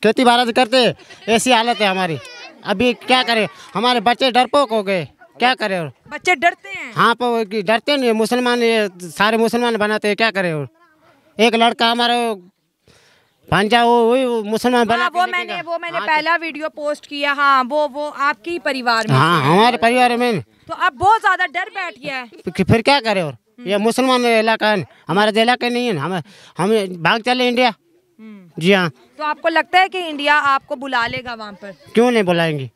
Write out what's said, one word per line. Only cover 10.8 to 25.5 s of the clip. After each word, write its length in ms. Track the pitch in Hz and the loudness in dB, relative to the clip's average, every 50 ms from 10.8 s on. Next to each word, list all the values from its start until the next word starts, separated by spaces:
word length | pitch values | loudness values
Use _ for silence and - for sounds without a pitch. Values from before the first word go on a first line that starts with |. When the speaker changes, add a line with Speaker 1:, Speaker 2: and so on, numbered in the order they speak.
| _ _ _ _ _ _ _ _ _ _ _ - | _ _ _ _ _ _ _ _ _ _ _ 0
Speaker 1:
एक 160 | 208 233 208 | 2 2 4
लड़का 360 | 233 233 233 226 233 240 233 | 4 2 2 2 0 0 0
हमारा 440 | 233 240 240 240 240 240 240 233 220 196 175 180 _ _ _ _ _ _ _ _ _ _ _ _ _ _ _ _ _ _ _ - | 0 0 0 0 0 0 -2 -2 -4 -6 -10 -20 _ _ _ _ _ _ _ _ _ _ _ _ _ _ _ _ _ _ _ -2
भांजा, 360 | - 170 202 214 214 240 240 | 0 0 2 4 4 4 4
वो, 200 | 233 240 240 233 | 4 4 4 4
वही 200 | 226 240 262 269 | 2 2 2 0
वो 180 | 247 240 226 214 | 0 -2 -4 -4
मुसलमान 440 | 208 220 220 - 247 247 247 240 | -4 -4 -2 0 2 2 2 2
बना 160 | 202 226 233 359 | 2 2 0 0
Speaker 2:
हाँ, 80 | 359 | -2
Speaker 1:
के 80 | 320 349 | 0 0
Speaker 2:
वो 60 | 359 | -2
Speaker 1:
लेके 140 | 359 359 359 | 0 0 -4
Speaker 2:
मैंने, 140 | 349 349 320 | -6 -6 -8
Speaker 1:
गया। 100 | 320 339 | -8 -8
Speaker 2:
वो 160 | 320 339 339 | -8 -8 -8
मैंने 200 | 349 339 330 339 | -8 -6 -6 -6
Speaker 1:
हाँ, 80 | - | -2
Speaker 2:
पहला 300 | 311 311 302 302 320 339 | 0 -2 0 0 0 -2
वीडियो 320 | 339 320 330 294 294 302 311 | -2 -2 -6 -8 -8 -8 -10
पोस्ट 380 | 311 311 294 294 294 294 - | -10 -8 -6 -6 -6 -6 -10
किया, 260 | - 294 285 285 285 285 | -14 -8 -4 -2 -2 -2
हाँ, 320 | 277 285 277 277 262 254 | 0 2 2 2 2 0
वो, 240 | 240 277 302 302 294 | 0 -2 -2 -2 -2
वो 200 | 240 285 294 302 | -4 -8 -10 -10
आपके 420 | - - 277 285 302 294 _ 330 | -8 -4 -4 -4 -4 -4 _ -10
ही 80 | 349 339 | -10 -6
परिवार 480 | - 302 277 262 247 240 233 226 220 175 | -6 -6 -6 -4 -2 -2 0 0 0 2
में 80 | 143 | 2
Speaker 1:
हाँ, 260 | 131 143 160 175 160 135 | 4 4 4 4 2 2
Speaker 2:
से 60 | 139 | 4
है। 60 | 160 | 4
Speaker 1:
हमारे 220 | 185 220 240 233 | 4 4 4 2
परिवार 400 | 233 233 233 240 254 247 247 240 | 2 0 2 2 4 2 2 2
में। 240 | 233 247 247 233 170 | 0 0 0 -2 -2
Speaker 2:
तो 340 | 113 _ _ _ _ - 330 | -4 _ _ _ _ -14 -8
अब 180 | - 320 370 302 | -2 -2 -2 -2
बहुत 280 | 233 349 392 440 453 | 0 2 2 2 4
ज़्यादा 260 | 427 415 370 359 370 | 2 0 0 0 -2
डर 240 | 359 269 339 381 403 | -4 -4 -6 -8 -8
बैठ 280 | - 403 370 339 - - | -8 -10 -10 -10 -12 -12
गया 180 | 254 294 277 | -12 -10 -10
है। 140 | 262 247 226 - 320 - - 165 | -10 -10 -12 -18 -14 -14 -12 -4
Speaker 1:
कि 80 | - 190 | -4 2
फिर 180 | - 214 233 226 | 2 2 2 4
क्या 180 | - 277 285 | 4 2 2
करें 220 | 226 226 208 190 175 | 2 0 -2 -2 -2
और? 100 | 151 131 | -4 -6
Speaker 2:
हम्म। 360 | - _ _ _ - 247 175 | -12 _ _ _ -16 -6 -4
Speaker 1:
ये 100 | 196 202 | -2 0
मुसलमान 480 | 208 226 226 - 254 262 254 247 247 | 0 0 0 0 0 2 2 2 2
इलाका 440 | 240 233 220 220 226 220 214 226 214 | 2 2 2 2 2 0 0 0 0
है, 160 | 214 196 147 - _ _ _ - | 0 0 -2 -6 _ _ _ -2
हमारा 220 | 156 196 208 214 | 0 2 2 2
तो 100 | 208 208 | 2 2
इलाका 280 | 226 233 | 2 2